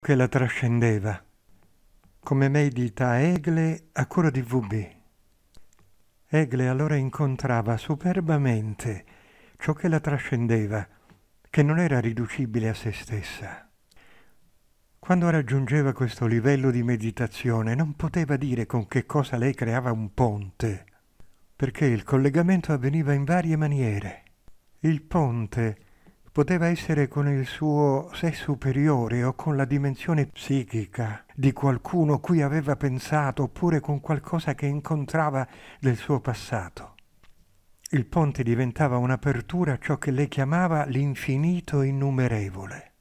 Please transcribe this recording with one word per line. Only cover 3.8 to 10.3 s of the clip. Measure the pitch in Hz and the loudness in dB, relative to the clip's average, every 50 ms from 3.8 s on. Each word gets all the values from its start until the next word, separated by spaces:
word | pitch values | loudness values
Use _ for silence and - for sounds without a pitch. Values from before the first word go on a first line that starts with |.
| _ _ _ | _ _ _
a | - 131 | -4 -4
cura | - - - 175 160 | 0 0 2 2 2
di | 139 131 127 | 2 0 -4
V | 113 123 131 117 | 0 0 -2 0
B. | 98 104 110 104 - - - _ _ _ _ _ _ _ _ _ _ _ - - - _ _ _ _ _ _ _ _ _ _ _ | 0 -4 -4 -4 -6 -12 -20 _ _ _ _ _ _ _ _ _ _ _ -20 -20 -20 _ _ _ _ _ _ _ _ _ _ _
Egle | _ - 156 156 131 120 127 127 127 | _ 2 2 2 2 2 0 0 2
allora | 131 131 151 156 156 | 2 0 0 0 0
incontrava | 143 131 131 - - 151 135 131 - - 135 123 117 110 107 117 110 | 0 0 -2 -2 -2 -2 -2 -2 -2 -2 0 0 0 2 0 -2 -2
superbamente | - - 160 151 - 180 180 190 175 160 160 147 143 131 120 110 107 110 104 - - 123 107 92 - - - - _ _ _ _ - _ _ | -2 -4 -4 -2 0 0 0 0 0 2 2 2 4 2 2 0 0 -4 -6 -6 -6 -6 -6 -6 -10 -18 -20 -20 _ _ _ _ -20 _ _
ciò | _ - - 156 | _ -4 -4 -4
che | - - 180 | 0 0 0
la | 160 156 | 0 2
trascendeva, | 147 - 147 135 - - | 0 0 -2 -2 -2 -2